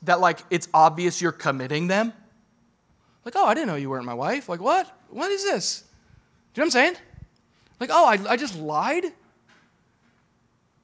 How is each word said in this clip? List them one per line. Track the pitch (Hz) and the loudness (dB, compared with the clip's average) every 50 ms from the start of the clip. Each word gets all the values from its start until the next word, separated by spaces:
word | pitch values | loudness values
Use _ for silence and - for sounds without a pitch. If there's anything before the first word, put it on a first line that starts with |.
| 156 | 0
that, | 170 175 175 | 0 2 4
like, | 185 180 175 - - - | 4 2 2 0 -4 -4
it's | 180 170 - - - | -4 -4 -2 0 4
obvious | 156 156 160 156 165 180 175 165 - | 6 6 6 4 2 -2 -2 -2 -2
you're | 180 165 | -2 -4
committing | - - - 151 135 131 127 131 147 151 175 | -4 -2 -2 -2 -2 -2 -4 -4 -4 -4 -2
them. | 180 190 208 226 233 - - - _ _ _ _ _ _ _ _ _ _ _ _ _ _ _ _ _ _ _ - | 0 0 0 -2 -2 -6 -12 -20 _ _ _ _ _ _ _ _ _ _ _ _ _ _ _ _ _ _ _ -14
Like, | 240 - | -6 -2
"Oh, | 392 381 | 2 2
I | 214 226 | 2 2
didn't | 320 311 | 2 0
know | 208 156 | -2 -4
you | 143 139 135 | -4 -4 -6
weren't | 135 131 120 | -6 -6 -6
my | 123 120 | -8 -6
wife. | 120 139 175 247 285 269 - | -4 -4 -4 -4 -4 -6 -8
Like, | 175 170 | -10 -4
what? | 190 262 339 381 359 - - _ _ _ | 0 0 0 0 0 -4 -10 _ _ _
What | - 226 330 392 | -10 -8 -6 -4
is | 403 392 403 | -4 -4 -2
this?" | 403 302 196 - - - - - _ _ _ _ _ _ _ _ _ _ _ _ _ _ | -2 -2 -2 -2 -4 -6 -8 -10 _ _ _ _ _ _ _ _ _ _ _ _ _ _
Do | 240 | -2
you | 302 | -2
know | |
what | |
I'm | 339 | 2
saying? | 254 240 277 349 349 - - _ - - - - _ _ _ _ _ _ _ _ _ - | 2 4 2 2 0 -4 -12 _ -20 -20 -20 -20 _ _ _ _ _ _ _ _ _ -10
Like, | 247 254 - | -4 0 4
"Oh, | 339 330 | 4 6
I, | 247 214 190 202 214 | 6 4 2 2 0
I | 240 | -2
just | 233 294 240 185 | -2 -2 -4 -8
lied?" | 156 156 151 151 151 185 254 311 359 381 320 - _ _ _ _ _ _ _ _ _ _ _ _ _ _ _ _ _ _ _ _ _ _ _ _ _ _ _ _ _ _ _ _ _ | -8 -8 -4 -2 -2 0 0 -2 -2 -4 -6 -8 _ _ _ _ _ _ _ _ _ _ _ _ _ _ _ _ _ _ _ _ _ _ _ _ _ _ _ _ _ _ _ _ _